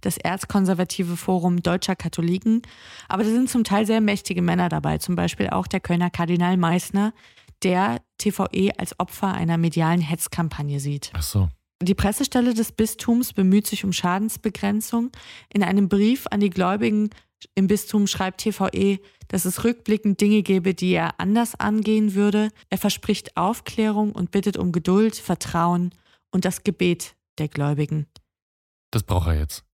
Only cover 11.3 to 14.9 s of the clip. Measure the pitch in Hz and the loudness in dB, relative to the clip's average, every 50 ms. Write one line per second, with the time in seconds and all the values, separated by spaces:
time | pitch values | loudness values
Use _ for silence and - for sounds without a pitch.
11.3 | - 107 92 82 - _ _ _ _ _ 180 180 202 - - 196 214 - 285 - | 0 0 0 0 -2 _ _ _ _ _ 0 0 2 2 2 0 0 0 -2 0
12.3 | - 254 240 247 240 220 226 - - - 220 214 - - - - 233 240 247 - | 2 2 2 2 2 0 -2 -2 0 -2 -2 -2 -2 -6 0 0 2 2 0 -2
13.3 | - - 190 185 190 208 208 - - - - 196 180 - - 180 180 196 208 220 | 0 2 4 4 4 4 2 0 -6 -4 -4 -4 -4 0 0 0 0 0 -2 -4
14.3 | - - - 220 185 - - 202 202 214 220 - | -6 -4 -6 -6 -6 -2 -2 -2 -2 -2 -2 -2